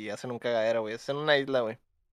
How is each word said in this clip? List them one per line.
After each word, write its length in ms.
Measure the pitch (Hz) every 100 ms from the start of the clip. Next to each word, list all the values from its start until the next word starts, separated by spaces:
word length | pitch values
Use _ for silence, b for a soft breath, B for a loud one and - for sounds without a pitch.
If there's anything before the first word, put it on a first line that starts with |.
| 107
y 40 |
hacen 220 | 101 127
un 80 | 120
cagadero, 420 | 123 113 113 117
güey. 140 | 107 113
Es 120 | -
en 80 | 143
una 200 | 151 143
isla, 220 | 135 131
güey. 180 | 110 117 _ _ _